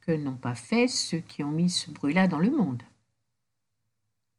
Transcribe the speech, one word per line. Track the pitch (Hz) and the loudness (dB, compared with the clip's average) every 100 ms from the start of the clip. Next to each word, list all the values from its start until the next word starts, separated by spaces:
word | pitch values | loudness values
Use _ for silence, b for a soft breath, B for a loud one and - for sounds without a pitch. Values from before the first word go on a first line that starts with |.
que | - | -4
n'ont | 156 143 131 | -2 -2 -6
pas | 123 117 | -6 -8
fait | - 226 247 | -2 2 2
ceux | - - 165 | 0 -4 -6
qui | - - | -6 -6
ont | 147 | -4
mis | 156 175 | 0 0
ce | 180 - | 0 -6
bruit-là | - 139 170 190 | -4 0 4 4
dans | 147 | 4
le | 196 | 2
monde. | 302 160 123 - _ _ _ _ _ _ _ _ _ _ _ _ _ _ | 2 0 -2 -8 _ _ _ _ _ _ _ _ _ _ _ _ _ _